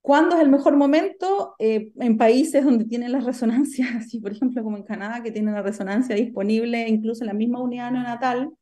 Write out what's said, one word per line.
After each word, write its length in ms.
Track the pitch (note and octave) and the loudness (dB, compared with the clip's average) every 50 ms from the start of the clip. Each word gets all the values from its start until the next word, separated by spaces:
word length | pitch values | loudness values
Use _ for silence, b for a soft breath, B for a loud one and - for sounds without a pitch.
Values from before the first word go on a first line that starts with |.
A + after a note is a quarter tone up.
¿cuándo 360 | _ - C#4 D4 D#4+ F4 F4 | _ 4 4 6 6 4 6
es 60 | E4 | 4
el 60 | D#4 C#4 | 6 6
mejor 280 | C4+ C#4 - E4 C#4+ | 6 6 6 4 4
momento? 760 | C#4+ C#4+ C#4 C#4+ D#4+ F#4 G4 - - - F#4 G4 G4+ - - - _ | 4 4 4 4 2 2 0 -6 -4 -2 -2 0 -2 -2 -6 -6 _
Eh, 340 | G#3+ A3 A3 G#3+ G#3+ - _ - | -2 0 0 0 -4 -6 _ -4
en 160 | B3+ A#3+ A3 | 0 0 2
países 480 | A3 B3 A3 A#3 C4 - D#4 - C#4 C4+ | 4 6 4 6 4 2 2 2 2 4
donde 220 | D4 B3 A3+ G#3 | 4 4 2 2
tienen 260 | G#3+ A#3 A#3+ A#3+ B3 | -2 -4 -6 -4 -4
las 120 | B3 C4+ A3+ | -4 -2 -2
resonancias, 640 | A#3+ A3 - A#3+ A3 A3 B3+ D4 - - - B3+ B3 | -4 -4 -2 -2 0 2 2 0 0 0 -4 -4 -2
<laughs> 80 | A#3 | -2
así 240 | A3+ G#3+ - - A3+ | -6 -8 -8 -12 -10
por 120 | G3 G3+ | -8 -8
ejemplo 300 | G#3 - C4 B3+ B3+ B3 | -6 -2 -2 -2 -2 -2
como 160 | A3 A3 G#3 G3+ | -6 -6 -8 -8
en 60 | G3 | -8
Canadá, 380 | - G#3+ - G3 G#3 A#3 A#3+ | -10 -10 -8 -8 -8 -8 -8
que 80 | A#3 A3+ | -10 -8
tienen 220 | - G#3+ G#3+ G#3+ G#3 | -6 -4 -2 -2 -2
la 80 | G#3 | -2
resonancia 540 | G3 G3+ G#3 G#3+ G3 F#3+ G3+ A3 B3+ B3+ A3 | -4 -6 -6 -6 -6 -4 -2 -2 -2 0 0
disponible 720 | G3+ A3 A3 - G3 G3 G3+ A3 A3 A#3 A#3+ A#3 A#3 A#3 A3+ | -2 -2 -2 -4 -6 -2 0 0 0 0 -2 -4 -4 -2 0
incluso 360 | A3 A3 G#3+ A3 A3+ A3+ B3+ | -2 0 0 -4 -6 -6 -6
en 40 | G#3+ | -6
la 60 | G3 | -4
misma 260 | G#3 A3 A#3+ A#3+ B3+ | -2 -2 -2 -2 -4
unidad 280 | B3+ B3 A#3+ B3 A#3+ A#3+ | -4 -6 -6 -6 -8 -6
neonatal 580 | B3+ B3+ B3 A#3+ A#3 A#3 B3+ B3+ A#3+ B3 C4+ D#4+ - _ | -6 -6 -6 -6 -6 -4 -4 -2 -2 -2 -4 -6 -10 _